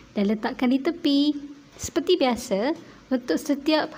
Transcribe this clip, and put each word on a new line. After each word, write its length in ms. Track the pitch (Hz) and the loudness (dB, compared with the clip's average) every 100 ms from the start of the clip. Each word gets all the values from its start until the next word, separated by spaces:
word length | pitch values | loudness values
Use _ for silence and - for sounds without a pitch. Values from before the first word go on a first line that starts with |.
| - - | -8 -2
dan 160 | 202 | 0
letakkan 400 | 214 233 262 247 | 0 -4 -2 2
di 80 | 262 | 2
tepi. 560 | 302 - 294 277 294 285 - - - - | 2 0 2 4 2 0 -8 -16 -20 -14
Seperti 400 | - 339 339 349 | -6 -2 2 2
biasa, 560 | 262 220 - 190 247 339 - - - | 2 0 -2 -2 -2 -4 -10 -20 -4
untuk 240 | 254 - - | -4 -2 -2
setiap 560 | - 285 311 311 - | -2 -2 2 0 0